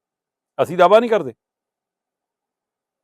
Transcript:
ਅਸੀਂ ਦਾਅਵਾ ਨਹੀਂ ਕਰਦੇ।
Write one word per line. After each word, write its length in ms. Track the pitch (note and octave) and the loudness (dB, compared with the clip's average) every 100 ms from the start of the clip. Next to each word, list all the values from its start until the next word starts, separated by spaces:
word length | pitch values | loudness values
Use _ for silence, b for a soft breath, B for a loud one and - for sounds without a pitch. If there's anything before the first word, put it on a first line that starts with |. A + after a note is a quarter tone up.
| _ _ _ _ _ - | _ _ _ _ _ -8
ਅਸੀਂ 160 | B2 F3 | -6 0
ਦਾਅਵਾ 220 | F3 G#3 | 2 2
ਨਹੀਂ 100 | A#3 | 2
ਕਰਦੇ। 240 | G#3+ C#3 A2 _ _ _ _ _ _ _ _ _ _ _ _ _ _ _ _ | -4 -6 -16 _ _ _ _ _ _ _ _ _ _ _ _ _ _ _ _